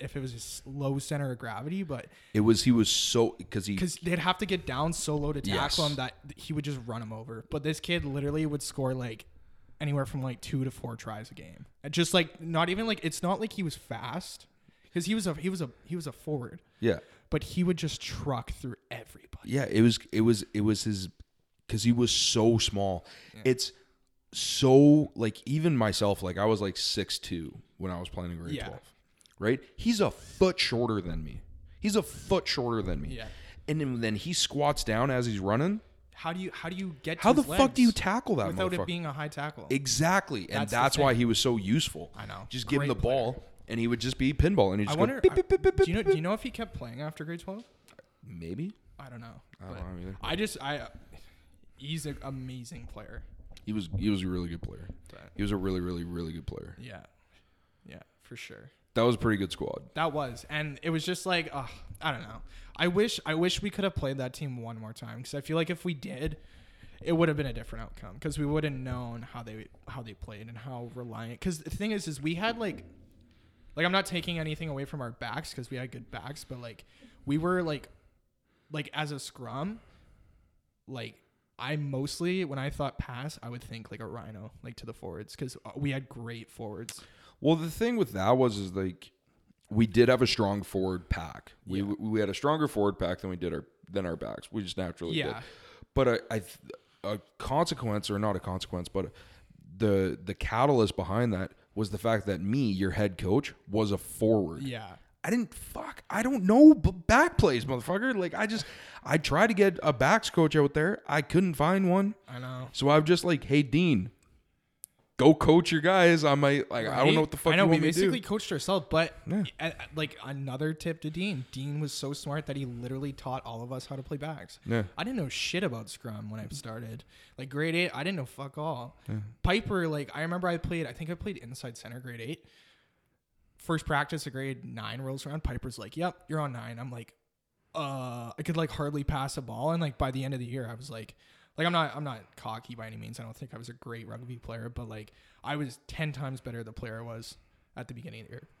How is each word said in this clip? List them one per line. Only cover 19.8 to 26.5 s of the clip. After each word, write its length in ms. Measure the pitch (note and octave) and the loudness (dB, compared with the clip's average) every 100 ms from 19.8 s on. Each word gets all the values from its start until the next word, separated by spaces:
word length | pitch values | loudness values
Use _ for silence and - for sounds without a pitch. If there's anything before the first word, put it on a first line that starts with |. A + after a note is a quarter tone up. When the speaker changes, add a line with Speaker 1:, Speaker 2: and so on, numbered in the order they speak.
Speaker 2:
was, 160 | A#2 A2+ - | 8 8 0
it 80 | G#2+ | 2
was, 220 | A2+ A2 F#2 | 4 4 2
it 60 | G#2 | 0
was 240 | G#2 G#2+ | 2 2
his, 240 | A2 G2+ F#2 - - _ _ _ - | 0 -2 -6 -12 -20 _ _ _ -6
'cause 140 | A2+ | 0
he 80 | A#2 | 4
was 180 | A#2+ A#2+ | 6 4
so 440 | - - A#2 A2+ A2+ | 4 2 6 6 6
small. 480 | - G2+ G2 F2+ - - - | 4 0 0 -2 -6 -20 -20
Speaker 1:
Yeah. 80 | A2 B2 | -2 0
Speaker 2:
It's 260 | B2+ - - _ _ _ _ _ | 2 0 -8 _ _ _ _ _
so, 800 | - - - C3+ C3 D3 D3+ C#3+ - | -6 -4 2 8 10 12 10 6 0
like, 260 | A2 - - | -2 -2 -4
even 300 | D3 E3 C#3 | 0 2 4
myself, 460 | A2 F#2 G2+ G2 | 2 4 2 2
like, 160 | F#2 F2+ | -2 0
I 60 | |
was, 140 | G#2+ | 2